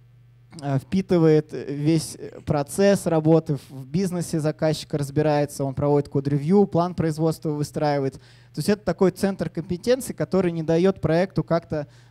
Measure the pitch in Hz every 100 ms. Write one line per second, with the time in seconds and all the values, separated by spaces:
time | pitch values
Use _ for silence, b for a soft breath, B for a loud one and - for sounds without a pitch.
0 | _ _ _ _ _ - 143 135 - 190
1 | 190 180 160 156 151 139 107 143 147 160
2 | 156 - - - - 147 143 - 196 196
3 | - 165 156 160 160 139 - 135 131 156
4 | 196 175 160 165 151 151 156 151 - 151
5 | 139 139 151 147 143 - 139 131 143 143
6 | 139 143 139 143 143 202 196 165 170 175
7 | 165 151 160 156 165 147 147 160 147 143
8 | 135 - - - - - 147 202 - 170
9 | 185 180 196 190 160 - 156 175 233 262
10 | - - 156 185 180 170 156 165 190 190
11 | 160 160 185 - - 165 - 156 147 b
12 | b